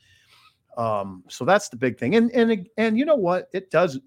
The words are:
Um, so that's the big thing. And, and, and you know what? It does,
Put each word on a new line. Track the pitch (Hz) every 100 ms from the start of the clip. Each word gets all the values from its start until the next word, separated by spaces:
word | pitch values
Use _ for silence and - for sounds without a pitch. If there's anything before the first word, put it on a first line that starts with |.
| _ _ _ _ _ _ _ -
Um, | 113 107 98 92 -
so | -
that's | 127 185 -
the | 127
big | 127 -
thing. | 127 226
And, | 233
and, | 254 226 214 180 -
and | 226 220
you |
know | 302
what? | 294 175 180 -
It | 185 190
does, | 156 180 131